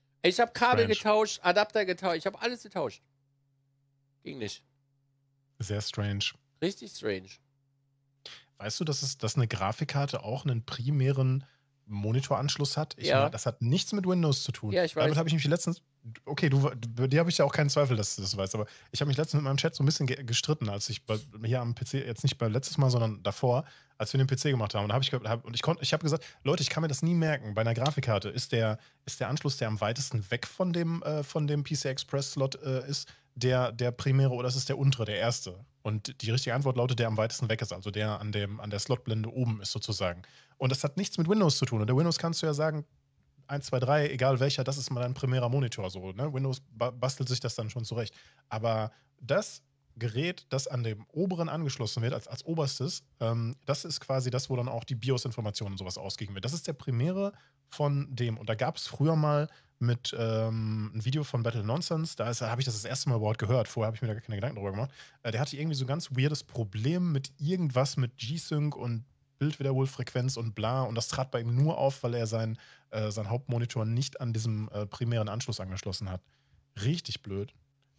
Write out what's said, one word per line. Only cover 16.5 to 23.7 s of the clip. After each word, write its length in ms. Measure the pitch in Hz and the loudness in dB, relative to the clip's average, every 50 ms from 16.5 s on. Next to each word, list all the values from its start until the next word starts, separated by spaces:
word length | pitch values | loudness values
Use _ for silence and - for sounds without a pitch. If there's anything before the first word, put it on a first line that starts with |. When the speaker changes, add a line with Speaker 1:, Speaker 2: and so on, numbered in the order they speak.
| 135 139 135 151 - 113 113 117 113 | 6 6 6 4 2 -2 -8 -6 -2
Speaker 2:
bei 120 | 120 131 | 0 2
dir 120 | 131 139 160 | 4 6 6
hab 80 | 170 | 6
ich 120 | 170 165 - | 6 6 4
ja 40 | 147 | 4
auch 80 | 139 | 4
keinen 180 | - - 147 143 | 6 4 4 4
Zweifel, 280 | - 147 143 127 123 | 6 4 4 4 4
dass 180 | 107 98 - - | 2 2 0 -2
du 60 | - | -4
das 160 | 95 98 104 | -4 -4 -2
weißt, 180 | 101 95 95 - | -2 -2 -2 -2
aber 100 | 107 107 - - - - _ | -4 -4 -6 -8 -16 -16 _
ich 100 | - - | -4 -2
hab 80 | 147 147 | 0 2
mich 80 | 131 | 2
letztens 240 | 143 160 - - 151 | 2 2 2 2 2
mit 20 | 147 | 2
meinem 140 | 135 139 | 2 2
Chat 180 | 135 - 165 - | 2 0 0 0
so 80 | - 135 | 2 2
ein 20 | |
bisschen 220 | 151 - - 143 | 2 4 2 0
ge-, 160 | 120 127 - 131 | 0 0 -2 -2
gestritten, 460 | 113 117 - - - 151 - 117 104 | -2 -2 0 2 0 0 0 0 -4
als 180 | 101 104 - | -2 -4 -4
ich 180 | - 107 - - | -6 -6 -8 -4
bei, 140 | - 107 107 - - 110 107 113 | -4 -4 -4 -4 -10 -12 -6 -2
hier 160 | 113 127 127 | 0 0 0
am 160 | 120 117 117 | 0 -2 -4
P 80 | - 120 | -4 -4
C, 220 | - - 135 - | -4 -4 -4 -4
jetzt 180 | 120 113 - - | -4 -4 0 0
nicht 140 | 135 - | 0 0
beim 160 | - 117 110 104 | 0 0 0 0
letztes 240 | 139 - - - | 0 -2 0 2
Mal, 120 | 147 135 127 | 4 4 4
sondern 320 | 123 117 117 110 107 101 - | 4 4 2 0 -2 -2 -4
davor, 420 | 101 - - 139 123 120 135 - - | -4 -2 0 2 2 2 2 0 -4